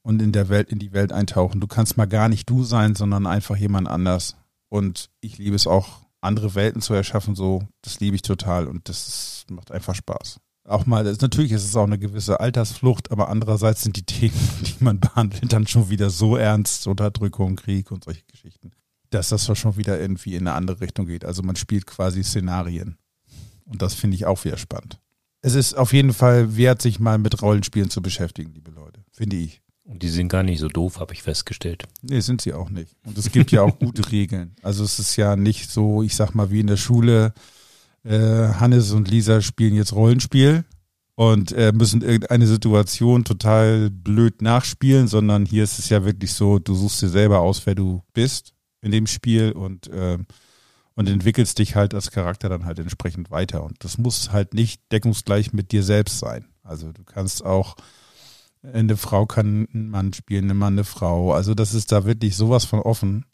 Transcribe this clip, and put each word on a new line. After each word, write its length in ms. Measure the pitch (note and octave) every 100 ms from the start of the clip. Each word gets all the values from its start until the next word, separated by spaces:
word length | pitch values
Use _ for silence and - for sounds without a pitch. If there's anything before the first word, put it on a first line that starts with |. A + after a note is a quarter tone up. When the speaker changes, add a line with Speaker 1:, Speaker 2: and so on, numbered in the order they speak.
Speaker 1:
und 200 | A2 A2
in 100 | G#2+
der 160 | G#2 G2
Welt, 220 | G2+ G#2
in 80 | G#2
die 140 | G2+
Welt 200 | G2 G2+
eintauchen. 480 | G2 G2 F#2+ F2+ G2
Du 60 | F#2+
kannst 320 | - A2 -
mal 80 | G2+
gar 220 | G#2+ A2+
nicht 200 | A2 -
du 160 | B2+
sein, 300 | A#2+ A#2 G#2+
sondern 320 | G2+ G#2 G2 F#2+
einfach 300 | G2 - G2+
jemand 320 | G#2 G2 F#2
anders. 480 | E2+ F#2 F2+ - - _ _ _
Und 400 | G#2 G2 F2 - _
ich 160 | A2 -
liebe 180 | G2+
es 120 | G2+ -
auch, 360 | F#2+ - - _ _
andere 320 | F#2 G#2+ G#2
Welten 260 | G2 G#2+ A2+
zu 140 | -
erschaffen, 400 | G2+ G2 G#2+ G#2
so, 280 | G2 F#2+ F#2+ G2+ _
das 180 | - -
liebe 160 | G2+ G2
ich 60 |
total 460 | - F#2+ G2 F2+ D2
und 200 | E2+ -
das 200 | F#2 -
ist, 420 | - - - -
macht 220 | F2+ -
einfach 220 | G#2+ -
Spaß. 460 | F#2+ - - - - _ _
Auch 220 | - G#2 B2
mal, 160 | A2
das, 180 | G#2 G#2+
natürlich 320 | C3 G2+ D3+
ist 120 | A2
es 100 | G2+
auch 120 | A2+ G#2
eine 120 | G2+
gewisse 400 | G2+ G#2 G2+ F#2+
Altersflucht, 720 | A#2+ A#2+ A2 - B2+ A#2 -
aber 180 | G#2 G2+
andererseits 540 | A2 A2 G#2+ A2 G#2
sind 140 | A2 G2
die 80 |
Themen, 440 | - - A2+ - -
<laughs> 100 | -
die 220 | - -
man 160 | B2+ G2+
behandelt, 520 | - - G#2+ G2+ B2
dann 140 | A2 G#2+
schon 240 | A#2+ F#2+
wieder 200 | G2+ G2+
so 260 | F2 G#2+ A#2+
ernst, 500 | G#2+ G#2 G2+ - -
Unterdrückung, 720 | G2 G#2 G#2 G2+ - F#2+ G2
Krieg 340 | - G2 G2
und 140 | F#2+
solche 200 | - E2+ _
Geschichten, 400 | _ - - - - _ _ _
dass 200 | G#2+ F2+
das 160 | G#2+ - G#2
schon 180 | A2 G2+
wieder 240 | G2+ F2+
irgendwie 340 | F#2+ F#2 G2+
in 120 | F2+ F2+
eine 100 | C#2+
andere 240 | F#2 F#2
Richtung 260 | F#2 - E2+
geht. 180 | E2+
Also 180 | E2+ F2+
man 140 | F#2 F#2
spielt 300 | - G2+ -
quasi 360 | - F#2 F#2
Szenarien 760 | G2 G#2 F2+ F2+ F2 E2+ F2+ E2 _ _ _ - - _
und 180 | - G#2
das 120 | F#2+
finde 200 | - G#2
ich 120 | F#2 F2+
auch 180 | F#2+
wieder 120 | D#2+ -
spannend. 440 | - - - - _ _ _ _
Es 160 | B2+ C3+
ist 180 | B2
auf 180 | C3+ B2+
jeden 200 | C#3 C3+
Fall 440 | A#2 B2 A#2+ A2+ A2
wert, 240 | B2+ A#2+
sich 200 | A#2+ F#2
mal 180 | A2+ A2
mit 240 | G#2+ A2
Rollenspielen 480 | G#2 G#2 F#2+ G#2 F#2
zu 100 | -
beschäftigen, 540 | F2+ - E2+ - D#2+
liebe 160 | D#2 D#2+
Leute, 340 | D#2+ D2+ - _
finde 260 | - A2 F#2+
ich. 240 | D#2+ - _ _
Speaker 2:
Und 180 | - F#2+
die 60 | F2
sind 200 | E2 F2+
gar 140 | F#2
nicht 160 | F#2+ E2
so 80 | D#2
doof, 320 | E2 F2+ -
hab 120 | -
ich 100 | F2
festgestellt. 640 | - - - - E2+ E2+ - _
Speaker 1:
Nee, 180 | B2 C3
sind 200 | G2+ B2
sie 120 | -
auch 180 | D2 F2
nicht. 240 | G2 E2+ _
Und 140 | A2 G#2
es 140 | G#2+
gibt 180 | - -
ja 120 | A2
auch 160 | G2+ -
gute 240 | A#2+ A2 G2+
Speaker 2:
<laughs> 60 |
Speaker 1:
Regeln. 420 | G#2 G2 F#2+ F2 -
Also 220 | G2 G2+
es 140 | G#2 -
ist 180 | G2 -
ja 180 | G#2 G2+
nicht 340 | G2+ G#2 -
so, 320 | A2+ G#2+ G#2+
ich 120 | A2
sag 200 | - G#2+
mal, 160 | G#2+ G2
wie 100 | G#2
in 80 | G#2
der 80 | G2
Schule, 560 | - A#2 A#2 A2+ A2 - - _ _ _ _ _
äh, 440 | A2+ G#2+ A2 A2+ A2
Hannes 380 | F#2+ A#2+ B2 G2+
und 180 | G#2+ G2
Lisa 300 | A2+ G#2+ A2
spielen 340 | F#2+ - A2
jetzt 180 | G#2 G2+
Rollenspiel 720 | G2+ A2+ B2 - C3+ C#3 D#3+ - - _ _ _
und, 380 | - A2+ G#2+ F#2
äh, 200 | - A2
müssen 300 | A2 A2 A#2
irgendeine 440 | A#2 A2+ - A#2+ A2+
Situation 800 | A2 A2 G#2 G2+ - A#2 B2
total 640 | A2+ F#2+ A2 A2 A2 A2 G#2
blöd 500 | F#2+ F2 G#2+ A#2 -
nachspielen, 680 | A2 A#2+ - - C3+ C3+ A#2+
sondern 380 | G#2+ G#2 G#2 G2+
hier 180 | G#2
ist 140 | G#2 -
es 100 | -
ja 160 | G#2
wirklich 280 | F#2+ F#2+ F#2+
so, 260 | - G2+ G2+
du 160 | F#2
suchst 280 | F#2+ G2+ -
dir 60 | F#2+
selber 320 | F#2 G#2 G2
aus, 260 | F2 G2 -
wer 80 |
du 280 | G2 F#2+ F2+ -
bist 420 | - C3 - - _ _ _
in 120 | G#2+
dem 140 | G#2+ G#2+
Spiel 460 | - A#2 A2+ A2
und, 360 | F2+ F#2+ F#2 -
äh, 300 | F#2 F2+ F2 F2+ _ _ _ _ _ _
und 140 | - G2
entwickelst 500 | G2 G2+ G#2+ A2+ -
dich 160 | G#2
halt 200 | G#2 G2+
als 160 | G2+ -
Charakter 360 | G2+ F2 F2+ G2
dann 160 | F2+ E2+
halt 120 | E2+
entsprechend 520 | E2+ - F#2 E2+ E2+
weiter. 320 | D#2+ F#2 D#2
Und 180 | D2+ -
das 140 | E2 -
muss 320 | A#2+ - -
halt 220 | G#2 G2
nicht 260 | A2 A2+ - _
deckungsgleich 600 | A2 A#2 G#2+ - G2+ G#2+
mit 200 | G2+ F#2+
dir 100 | G#2+
selbst 360 | F#2+ G#2 G2+ -
sein. 280 | - A#1 - _
Also 300 | F#2 D#2 D#2+
du 100 | D#2+
kannst 400 | - - F#2+ -
auch, 320 | F#2+ F#2+ - - - _ _ _ - _ _ _
eine 340 | C3+ A2+ A2 G#2
Frau 300 | - G2+ G#2+
kann 400 | - G#2 G#2 A2
einen 180 | A2+ A2
Mann 220 | G2+ F#2+
spielen, 380 | - - G2+ G2
ein 60 | G2
Mann 180 | G2+
eine 100 | G2
Frau. 480 | G2+ - F2 E2+ F#2
Also 220 | D2 G2
das 200 | A2 G2+
ist 180 | A2 -
da 120 | G#2
wirklich 320 | G2 A2+ A2 F#2+
sowas 280 | A2 B2
von 160 | - A2
offen. 440 | A2+ A2 G2 G2+ -